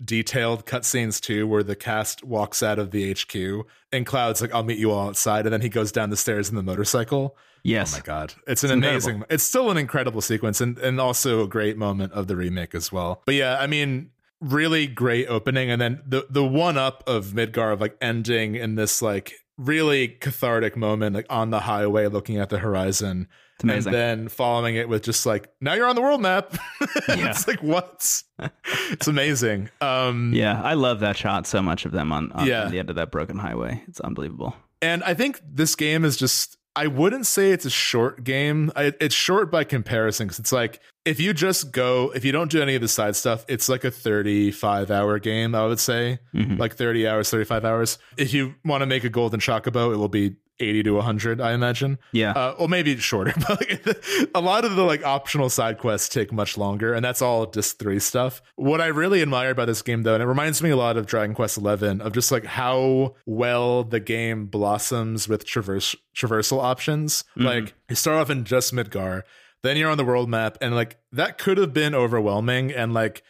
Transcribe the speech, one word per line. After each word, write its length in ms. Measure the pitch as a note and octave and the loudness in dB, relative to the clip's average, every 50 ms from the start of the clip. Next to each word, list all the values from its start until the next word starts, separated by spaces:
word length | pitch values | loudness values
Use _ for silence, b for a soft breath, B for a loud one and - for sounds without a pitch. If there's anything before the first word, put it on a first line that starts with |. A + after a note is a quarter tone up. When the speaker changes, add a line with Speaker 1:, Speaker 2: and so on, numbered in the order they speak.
| B2 | -6
Speaker 1:
detailed 640 | A2 A2+ A2+ A2 - - C3 A#2 A#2 A#2 A2 - | -4 -2 -2 -2 -2 -2 0 0 0 -2 -2 -4
cutscenes 560 | - C3 B2 A#2+ - - B2 A#2 A2 G#2 - | -6 -6 -4 -2 -2 0 0 0 -2 -4 -4
too, 260 | - - G#2+ G#2+ G#2+ | -4 -2 -2 0 0
where 160 | A2 G#2+ G#2 G2+ | 2 2 2 0
the 100 | G2+ G2+ | 0 -4
cast 480 | - - A#2+ A2 A2 G#2+ - - - - | -6 -4 -4 -2 -2 -2 -4 -6 -8 -8
walks 360 | C3 A#2 G#2+ G#2 - - - | -4 -2 -2 -2 -2 -2 -2
out 160 | A#2+ G#2+ G#2+ | 0 0 0
of 140 | G#2+ G#2 F#2 | -2 -2 -2
the 140 | G2 G#2 G2 | -2 -2 -2
H 240 | G2 G2 - - - | -2 -4 -4 -6 -6
Q 360 | - G2+ F#2 F#2+ G2 G#2+ A2 b b b b b | -6 -6 -4 -4 -4 -6 -8 b b b b b
and 160 | - B2+ A#2+ | -4 -4 -4
Cloud's 360 | - - C3 A#2+ A#2 A2 - | -2 0 0 0 0 0 -2
like, 120 | A#2+ A2 A#2 | -2 -2 -2
"I'll 100 | A#2 A2 | -2 -2
meet 160 | A2+ A#2 G#2+ | -2 -2 0
you 120 | A2 A2 | 2 2
all 160 | G#2 G2+ G2 | 2 2 0
outside," 380 | G2+ F#2+ - - A2+ G#2 G#2+ G#2+ | -2 -2 -2 0 0 0 0 0
and 80 | A2 A2+ | 0 0
then 80 | G#2+ | 0
he 80 | A2 A#2 | -2 -2
goes 240 | G#2+ A#2 G#2+ G#2 - | 0 -2 -2 0 0
down 160 | A#2+ G#2+ G2+ | -2 -2 0
the 80 | G#2 | -2
stairs 320 | - - - G#2+ G#2 G2+ G2 | -2 -2 -2 -2 -2 -2 -4
in 80 | A2 | -4
the 40 | G#2 | -4
motorcycle. 760 | F#2 F#2+ F#2 G2 G#2 - - A#2+ A2+ - C#3+ C#3 C3+ C#3 b b b b b b - | -4 -2 -2 -2 0 0 0 0 0 0 -2 -2 -2 -4 b b b b b b -2
Speaker 2:
Yes. 300 | A#2+ A2+ G#2+ F#2 D#2 D2 | 0 0 0 0 -2 -4
Speaker 1:
Oh 60 | C#2+ | -8
my 20 | - | -8
God. 300 | D#2 D2+ D2+ D#2 D#2 - - _ | -8 -8 -8 -8 -10 -12 -12 _
It's 180 | - B2+ - - | -4 -2 0 2
an 60 | C#3 | 2
Speaker 2:
It's 20 | C3 | 2
incredible. 160 | B2+ C3 D3 C#3+ B2+ D3 | 2 2 2 0 0 0
Speaker 1:
amazing, 160 | - G#2+ - A2 - | -2 -4 -4 -4 -2
it's 140 | D#3+ D3+ - | -2 0 0
still 260 | - - B3+ C4 A3 | 0 2 2 2 2
an 60 | F#3+ | 2
incredible 420 | D#3+ C#3+ A#2+ - C#3+ B2+ B2 A2 A2 | 0 0 0 -2 -2 -2 -2 -2 -2
sequence 400 | - - A2+ G#2 - A2 G2+ - | -2 0 0 0 0 0 0 0
and, 180 | B2 A#2+ A#2+ A#2+ | 0 -2 -2 -2
and 200 | B2 C3 C3 B2+ | -2 -2 0 2
also 420 | C3 B2+ B2 - - C3+ A#2 A2+ | 0 0 0 0 0 2 2 2
a 60 | G#2+ | 0
great 300 | F#2+ F2 A2 G#2 G#2+ G#2+ | 0 0 0 0 0 -2
moment 340 | G#2+ G#2+ G2+ G2 G2 G2 F#2 | -2 -2 -2 0 -2 -4 -4
of 160 | F#2+ G#2 F#2+ | -4 -6 -4
the 80 | F#2 F#2+ | -4 -4
remake 400 | F2+ F2+ F2 F2+ F2+ E2+ - - | -2 -2 -2 -2 -4 -6 -6 -6
as 160 | E2+ D#2+ - | -8 -8 -6
well. 300 | F#2+ F#2 F2 F2 F2+ - _ | -4 -4 -4 -4 -6 -4 _
But 100 | - C#3 | 0 0
yeah, 220 | C#3 C3+ B2+ B2+ | 2 2 0 0
I 100 | C3+ C#3 | 0 -2
mean, 420 | C#3+ D3+ D3 D3 C#3 C3 B2+ E3+ - _ _ _ _ _ _ | -2 0 -2 0 -2 -2 -4 -8 -12 _ _ _ _ _ _
really 460 | D#3+ C3+ C3+ D3 D#3 D#3+ D#3+ D#3+ D3 | -4 -2 0 2 2 4 2 2 0
great 400 | C#3 A#2+ G2+ B2 B2+ A#2 A#2+ B2+ | 0 -2 0 0 2 2 2 0
opening. 440 | A#2+ A#2 A2 - C3+ C3 C3 B2+ B2 | 0 -2 -2 0 0 0 0 0 0
And 80 | A#2+ A#2+ | 0 0
then 200 | A#2+ A#2 B2+ D3+ - | 0 0 -2 -4 -4
the, 220 | C3+ B2+ C3+ C3+ - | -2 -2 -2 -2 0
the 140 | C3 D3 C#3 | 0 2 2
one 340 | C3 C3 D#3 E3+ F3 D#3 | 4 2 2 2 2 2
up 240 | C3+ C3 C3+ - - - | 2 0 0 -2 -4 -2
of 200 | C3 B2 A2 G2 | -2 -2 -2 -2
Midgar 440 | G2 G2 A#2 A#2 A2 A2+ A#2 A2+ A2 | -2 -2 -2 -2 0 0 0 0 0
of, 80 | G#2+ F#2+ | 0 0
like, 160 | G#2+ G#2 - - | -2 -4 -4 -4
ending 540 | B2+ A#2+ A#2 A#2 G#2+ A2+ A#2+ A2+ A2 G#2+ G#2+ | -4 -2 -2 -2 0 0 0 0 0 0 -2
in 200 | A#2+ A#2 A2 G#2+ | -4 -4 -2 0
this, 260 | A2 G#2+ G#2 - - | 0 0 0 0 0
like, 340 | A#2+ G#2+ G2+ G2 - - - - _ _ _ | 0 0 -2 -2 -4 -8 -14 -20 _ _ _
really 520 | - B2+ C3+ D3+ D#3+ D#3 D3+ C#3+ C#3 B2+ A#2+ | -6 -2 0 2 2 4 4 4 2 2 0
cathartic 640 | A#2+ - - C#3 B2+ - - A#2+ A#2 A2+ A2+ G#2+ - | -4 -6 -6 -6 -4 0 0 2 2 2 2 0 0
moment, 400 | A#2+ A2 G#2+ G#2+ G#2+ G#2+ G#2+ G2 | 0 0 0 2 2 0 0 0
like, 120 | G2+ - - | -2 -4 -2
on 200 | C3+ A2+ A2+ A2+ | -2 -2 0 0
the 100 | A2 G#2+ | 0 -2
highway 460 | F#2 A#2 G#2+ G#2 G#2 G#2 G2+ G#2+ G#2 | 0 0 0 2 2 2 4 2 2
looking 320 | G2+ G2+ G2+ - - A2 G#2 | 2 0 -2 -2 -2 -2 -2
at 100 | G2 - | -2 -2
the 80 | G#2+ F#2+ | -2 -2
horizon. 680 | G#2+ A2 G2 F#2 F#2+ F#2+ G2 - G#2+ G2 F#2 F#2 F#2 b b b b b b | 0 0 0 2 2 0 0 0 -2 -2 -2 -4 -6 b b b b b b
Speaker 2:
It's 60 | b - | b 0
amazing. 300 | A2+ G#2+ - A2+ G2+ - | 2 2 2 0 0 2
Speaker 1:
And 20 | |
then 320 | A#2+ A#2 A#2+ A2+ A2 A2 A2 | 2 2 2 0 -2 -6 -6
following 460 | - - B2+ A#2+ A#2+ A#2 A#2 A#2 A2+ | -4 0 0 2 2 2 2 0 0
it 120 | A2+ A#2 A#2 | -2 0 0
with 140 | A2+ G#2+ - | -2 0 0
just, 240 | A#2 A2+ - - | -2 -2 0 0
like, 200 | B2 G#2+ G2+ G2+ - _ _ | 0 0 0 -4 -8 _ _
"Now 140 | C3 C#3+ E3+ | -4 -2 0
you're 120 | A3 B3 | 2 2
on 80 | B3 B3 | 2 2
the 60 | A#3+ | 4
world 200 | B3 C#4 D4 C4 | 4 4 4 4
map." 360 | G#3 F#3 F#3 G3 F#3+ - - - - - - - | 2 2 2 0 0 -4 -8 -10 -10 -12 -6 -4
<laughs> 260 | C#4+ - - C#4+ - | -4 -2 -2 -2 -2
Speaker 2:
Yeah. 220 | - D4 F3+ E3 - | 0 0 0 0 -2
Speaker 1:
It's 180 | G3+ - - | -2 -2 -2
like, 140 | - B3+ - | -2 -4 -2
what? 640 | D#3 D3+ D#3+ F3+ F3+ - - - - - - - - _ _ - - D3+ - _ B B B B F#4+ E4+ | 0 0 0 0 0 -4 -8 -4 -2 -2 -2 -2 -4 _ _ -10 -10 -10 -10 _ B B B B -4 -6
It's 160 | G3+ - - | -6 -2 -2
amazing. 640 | D3+ D3+ C#3 C#3 D3+ D3 A#2 B2 A2+ G#2 G2 G2+ A2+ - _ | 0 0 2 2 0 2 2 2 0 0 -2 -4 -8 -6 _
Um, 500 | D3 C#3 C3 B2+ C3 B2+ B2 A#2+ A#2+ A#2+ A#2 | -2 0 0 0 0 0 0 0 0 2 2
Speaker 2:
Yeah, 280 | A#2 A2 G#2+ G2+ G#2+ | 2 4 2 2 0
I 120 | - C3+ D#3+ | 0 0 2
love 260 | D3+ C3 B2 A#2+ G2+ | 2 2 2 2 2
that 140 | G#2+ G#2 G2 | 0 0 0
shot 280 | - - G#2 G2 F#2 - | 0 -2 -2 -2 -2 -2
so 140 | - - G2+ | -2 -2 0
much 240 | F#2+ F2 E2+ - - | 0 0 0 -2 -4
of 60 | D#2 | -4
them 200 | - F2+ D2+ D#2 | -4 -2 -2 -2
on, 200 | D#2 D2+ D#2 - | -2 -2 -4 -4
on 160 | - - - | -2 -2 0
Speaker 1:
Yeah. 180 | C3 A#2+ A2+ G#2 G2 | 0 0 0 -2 -2
Speaker 2:
the 100 | F2+ F#2 | -4 -4
end 100 | F2 - | -4 -4
of 60 | E2+ | -4
that 160 | E2+ E2 D2+ | -4 -4 -4
broken 260 | - D#2 D#2 - - | -4 -4 -4 -4 -6
highway. 460 | G2 G#2 E2+ A1+ A#1 A#1 A#1+ B2 A2+ - | -8 -6 -6 -6 -6 -6 -6 -6 -8 -10
It's 120 | - E3+ - | -14 -12 -10
unbelievable. 560 | - - - - C#2+ D2+ - - - - - - _ _ _ _ | -8 -8 -6 -6 -8 -8 -8 -8 -10 -10 -10 -12 _ _ _ _
Speaker 1:
And 220 | D#3+ E3 E3+ F3 - | -2 -2 -2 -2 -2
I 100 | F#3+ E3+ | -2 0
think 260 | C#3+ B3+ C#4+ C4+ - - | 0 0 -2 -2 -6 -14
this 280 | D3+ C#3+ C3+ D#3+ D#3 - | -6 -2 0 0 0 0
game 280 | - D3+ D3+ D#3 D#3+ E3 | 0 0 0 2 2 2
is 140 | D3+ C3+ | 2 2
just, 400 | - C3 B2+ - - - - - _ _ _ - | 2 0 0 0 0 -2 -4 -8 _ _ _ -4
I 120 | C#3+ D3+ | -2 -2
wouldn't 400 | D3+ C3+ C3 D#3+ G3 A#3+ C4+ A#3 | 0 2 2 2 2 2 2 0
say 240 | - - G3+ G3 G3 | 0 2 4 4 4
it's 140 | F#3 F3 - | 4 2 0
a 40 | C3 | -2
short 540 | - - - - - A#2+ A#2 C3+ - - A#2 | -2 0 0 2 2 2 2 0 -2 -4 -4
game. 480 | B2+ C3 C3+ C#3+ D3 D3+ D#3 D3+ D#3 - | -2 0 0 2 2 2 2 2 2 2
I, 180 | C3+ C#3+ D3 D3+ - | 0 0 0 0 0
it's 140 | D#3+ C#3+ - | 0 0 2
short 360 | - - - F3+ G#3 G#3 D#3 | 2 2 4 4 2 2 2
by 120 | E3+ D#3+ D3 | 2 2 2
comparison, 640 | - C#3+ B2 G#2 - B2 A2 A2 A2 G#2+ - A2 | 2 0 -2 -2 0 0 2 2 2 0 -2 -4
'cause 120 | F#2+ - - | -6 -6 -6
it's 120 | A2 - | -2 0
like, 280 | C3 B2 A#2 A2 - b b b b _ - | 0 2 0 -2 -4 b b b b _ -2
if 140 | D#3+ D#3 C#3 | -2 0 2
you 140 | E3 G3+ G#3 | 0 0 2
just 380 | C#3+ F3 F#3+ F3+ - D#3 C3+ | 2 2 2 2 0 -2 -2
go, 400 | A#2+ C3 B2 B2+ B2+ B2+ B2 C#3 A#2+ | 0 0 2 4 4 4 2 0 -2
if 100 | C3 A2+ | -2 0
you 60 | C3+ | 0
don't 180 | C3+ D#3 E3+ D3+ | 2 0 0 2
do 120 | D#3+ D#3 | 2 2
any 140 | C#3+ C#3 C3+ | 4 2 2
of 60 | B2 | 2
the 60 | A#2 | 0
side 280 | A2 - - G#2+ G#2+ G2+ | 0 0 2 2 0 0
stuff, 300 | - - B2+ A2+ A2+ - | 0 0 0 0 0 -2
it's 220 | - C3+ A#2 - - | -4 -4 -2 0 0
like 140 | B2+ A#2+ - | 0 0 0
a 80 | B2+ | -4
thirty-five 960 | A#2+ - - A#2 G#2 G#2 G2+ G#2 G#2 G#2 G#2 G2+ G2+ - - G#2 G2+ G2+ G2+ G2 | -4 -2 0 0 2 2 2 2 2 4 4 2 2 0 0 0 2 0 0 0
hour 300 | G#2 G2+ G#2 G#2 G#2 G#2+ | 2 2 2 2 0 0
game, 340 | G2+ A2 A2 A2+ A2+ A2+ A#2 | 0 -2 -2 0 0 0 2
I 120 | A2 A2 | 2 2
would 120 | A2 A#2 A2+ | 2 0 0
say. 400 | - - A#2+ A#2 A#2+ A#2+ B2+ B2 - _ - | 0 0 0 0 0 -2 -4 -6 -8 _ -2
Speaker 2:
Mm-hmm. 240 | - A2 C3+ - | -2 0 0 0
Speaker 1:
Like 180 | - A#2 A2+ - | 0 -2 -2 -2
thirty 320 | - B2+ A#2 A2+ A2+ A2 | -2 -2 0 2 2 2
hours, 220 | A2 A2 G#2+ G#2 - | 2 2 0 0 0
thirty-five 340 | - A2 G#2+ - A#2 A2 G#2+ | 0 0 0 0 -2 0 0
hours. 320 | A2+ A2+ A2+ A2+ A2+ - B B B B | 0 0 0 0 -2 -4 B B B B
If 160 | - C#3+ A#2 B2 | -4 -2 0 0
you 220 | C#3+ C3+ C3 C#3 - - | -2 -2 -2 -6 -6 -4
wanna 200 | D#3+ C#3+ C3+ C#3 | -2 0 0 0
make 160 | C3+ C3 C3 A#2 | 0 0 0 0
a 60 | B2 | 0
golden 300 | A2 A#2+ A#2+ A2+ A2+ G#2+ | 0 0 0 2 0 0
chocobo, 540 | - - A#2+ A2 - B2 A2+ B2 A#2 A#2+ A2+ | 0 0 0 0 -2 0 0 2 2 2 2
it 40 | |
will 100 | G#2 G#2 G2+ | 2 0 2
be 280 | G#2+ G#2 G2+ G2+ G2 - _ _ _ - | 2 2 2 2 0 -4 _ _ _ -4
eighty 200 | A#2+ G#2+ G#2+ A2 G2+ | -2 0 2 2 2
to 140 | G#2+ G#2 | 4 2
a 40 | G2+ | 2
hundred, 400 | G#2+ A#2+ A2 G#2+ A2 A#2 A2+ A#2+ | 2 0 -2 0 -2 -2 -2 0
I 100 | B2 A#2 A#2+ | 0 0 0
imagine. 440 | B2 B2 A#2+ A#2+ A#2+ C3+ C3+ C3+ C3 b b - | 0 0 0 0 0 -2 -2 -2 -4 b b 0
Speaker 2:
Yeah. 180 | A2+ A2 G#2 | 0 2 2
Speaker 1:
Uh, 240 | - C#3 B2+ C3 C3+ | 2 0 0 -2 -2
well, 100 | - E3+ D#3+ | -2 0 0
maybe 260 | F#3 F3+ D#3+ D3 C#3 | 2 2 2 0 0
shorter, 360 | A#2 - - B2 G2+ F#2+ B2+ - | 0 0 0 0 0 0 0 0
<laughs> 120 | E3 - | 0 0
but, 120 | - G#3 G3 | 0 0 0
like, 680 | - - F#3 - - - G#3 - - - G4 F#4+ - - - | 0 -2 -4 -2 -2 -2 -2 -2 -4 -2 0 0 0 0 0
a 40 | F3+ | 0
lot 240 | E3+ F#3 G3 A3+ A#3 | 2 2 2 2 2
of 100 | A3+ G3 | 2 2
the, 80 | F#3 - | 4 4
like, 200 | F3 D3+ D3 D#3 | 4 2 2 0
optional 460 | C#3+ C#3 C#3 - - - D3 C3+ B2+ | 0 0 0 -2 -2 0 0 2 2
side 280 | - - A#2 A2+ A2 - | 2 0 0 0 -2 -2
quests 280 | - A#2 G#2+ G2 - | 0 0 0 0 -2
take 240 | - - B2+ G#2+ - | -2 -2 -2 -2 0
much 260 | A2 G#2+ G#2 - - G#2 | -2 -2 -2 -2 -2 -2
longer, 340 | G2+ G2+ G2+ G#2 A2 A2+ A#2+ | -2 -2 -2 -2 0 0 0
and 100 | A#2 A#2+ | 0 -2
that's 180 | B2 B2 - C3 | -2 0 0 2
all 240 | B2 A#2+ A2+ A2+ | 2 2 2 0
disc 320 | G2 - G#2+ G2+ - - - | -2 -2 -2 -2 -2 -4 -4
three 200 | G#2+ G#2 G2 G2+ | -2 -2 0 0
stuff. 420 | - - - B2 B2 B2+ - - b b b | 0 0 0 0 0 -2 -4 -8 b b b
What 240 | - C3+ C#3 D#3 D#3+ | -2 0 2 2 2
I 60 | E3 | 2
really 340 | D#3+ D3+ D3+ E3 F#3+ G3+ F#3 D#3+ | 0 0 0 2 4 4 4 4
admire 260 | C#3+ C3+ B2 B2+ C3 | 2 2 0 0 0
about 160 | B2+ B2+ A#2+ | 0 0 0
this 160 | A#2 A2 - | 0 0 -2
game, 220 | - B2 A#2 A2+ A2 | -2 -2 -2 0 2
though, 100 | A2+ A2 | 2 2
and 80 | A2 A#2+ | 4 2
it 40 | |
reminds 340 | B2 C3 C#3 D3 D#3+ D3+ - | 2 2 2 0 0 0 0
me 80 | D#3 E3 | 2 2
a 80 | C#3+ | 4
lot 180 | B2+ A#2+ A#2 A#2 | 4 4 2 2
of 100 | A#2 G#2 | 0 -2
Dragon 280 | - - A2+ G#2+ G#2 A2 | 0 0 0 0 0 0
Quest 220 | - A#2 G2+ - | -2 -2 -2 -2
eleven, 420 | G#2+ G2+ G2+ G#2 F#2+ G#2 G#2 F#2+ G2+ | -2 0 0 2 2 2 0 0 0
of 120 | G#2 A2 G2+ | -2 -2 0
just, 180 | B2 A2 - | 0 2 2
like, 140 | C3+ A#2 G#2+ | 0 0 -2
how 680 | F#2+ - C3+ B2+ B2 C3 C3 C3 C3+ C3 C3 C3+ B2+ b b b | -4 -4 -2 0 0 2 2 4 4 4 4 2 0 b b b
well 580 | A#2+ A2 A2+ A#2+ B2 A#2+ A#2+ A#2+ B2 B2 B2 A#2+ | -4 -2 0 2 2 2 2 2 2 2 2 0
the 160 | A2 A#2 A2+ | 0 -2 -2
game 460 | G2 - A2+ A2+ A#2 A2+ A2+ A2 G#2 | 0 -2 -2 -2 -2 -2 -2 -4 -6
blossoms 800 | G2+ G#2 G#2 G#2 G2+ G#2 G#2+ - - C3 A#2 A2+ A2 A2 G#2+ - | -4 -2 0 2 2 2 0 0 -2 -2 -2 -2 -2 -2 -4 -2
with 160 | G#2+ G#2+ G#2 - | -2 -2 -2 -2
traverse-, 520 | - - B2 G2 F#2+ G2 G2 - - - - _ _ - | -4 -4 -4 -2 -2 -2 -2 -2 -2 -4 -6 _ _ -6
traversal 480 | - - A2+ A2+ A2 G#2 - C#3+ C3+ B2+ | -4 -2 0 0 0 2 2 0 0 2
options. 600 | B2+ B2+ - - D3+ D3+ D3+ D#3 D3 - - b b | 0 0 0 -2 -2 -2 -2 -2 -2 -2 -4 b b
Speaker 2:
Mm-hmm. 140 | b - B2 | b 0 0
Speaker 1:
Like, 280 | B2+ B2 A#2+ A2 G2+ - _ _ - | 0 0 0 -4 -6 -10 _ _ -6
you 60 | A#2+ | -4
start 240 | - - D#3+ D#3 D#3+ | -2 0 2 2 2
off 100 | D3+ D3+ | 2 2
in 160 | D3 C3 A#2 | 0 -2 0
just 280 | G2 B2 B2+ A#2+ - B2+ | 2 2 2 2 2 0
Midgar, 480 | B2 A#2 G2+ - G2 F#2+ F#2 F#2 F#2+ b b b b b b b b - | -2 -4 -2 -4 -4 -4 -2 -4 -6 b b b b b b b b -2
then 120 | C3 C#3+ | 0 2
you're 140 | D3+ D#3 D#3+ | 2 2 2
on 80 | D3+ | 2
the 80 | D3 C3+ | 2 2
world 240 | B2 B2 B2 B2 A#2+ | 2 2 2 2 2
map, 300 | A#2 A2+ A2+ G#2+ - - | 0 0 0 0 -2 -2
and, 140 | C3+ A#2+ A#2+ | -2 0 0
like, 220 | A#2+ A#2 A#2 - - _ _ | 0 0 -2 -6 -12 _ _
that 280 | - B2+ F3 G#3 - - | -2 -2 -2 -2 -4 -2
could 180 | - G3 F#3+ | 0 2 4
have 160 | G3 G3 D#3 B2+ | 4 2 2 2
been 220 | D3+ D3+ D3+ D3 | 2 2 2 4
overwhelming, 760 | C3 A#2+ A#2 A#2+ A2+ G#2+ G#2 G2 G#2 A2+ A#2+ B2 B2+ C3 C3+ | 2 2 4 4 2 2 2 2 2 2 0 0 0 0 -2
and, 220 | C#3+ B2 A2+ A#2 A2+ | -2 -2 -2 0 0
like, 300 | A2+ A2 A2 - - b | 0 0 0 -2 -6 b